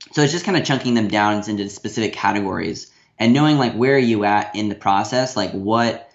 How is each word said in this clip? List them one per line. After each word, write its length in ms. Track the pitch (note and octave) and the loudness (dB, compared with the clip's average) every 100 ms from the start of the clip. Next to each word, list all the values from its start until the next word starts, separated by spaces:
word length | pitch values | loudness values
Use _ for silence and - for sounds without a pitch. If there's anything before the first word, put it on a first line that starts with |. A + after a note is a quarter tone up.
| - | -6
So 100 | - | 0
it's 100 | C#3+ | 0
just 140 | F3 G3+ | 0 -2
kinda 160 | F3 | 0
chunking 320 | - C3 B2 | 0 0 0
them 140 | A#2+ G#2 | 0 2
down 400 | G#2 G#2 G#2+ G#2 | 2 2 0 -4
into 200 | G#2 G2+ | -6 -6
specific 440 | - G#2+ A2+ G#2 | -10 -8 -4 -4
categories 800 | - G2+ G2+ G2 F#2 E2+ - - _ _ - | -2 -2 0 -2 -4 -6 -8 -14 _ _ 0
and 160 | A2+ | 2
knowing, 240 | C#3 D3+ D3 | 4 4 4
like, 160 | A#2+ | 2
where 220 | G#2 C3 C#3 | 0 2 4
are 40 | |
you 260 | A#2+ G#2+ G2+ | 4 2 2
at 300 | G#2 G2+ G#2 | 2 0 -4
in 140 | G#2+ | -6
the 60 | G2 | -4
process? 600 | G2 G2 A2+ B2+ C3 A2 | 0 0 0 -2 -2 -2
Like, 160 | G#2+ | -4
what 540 | G2 G2 A2+ A#2 A2 - | -4 0 2 0 -2 -10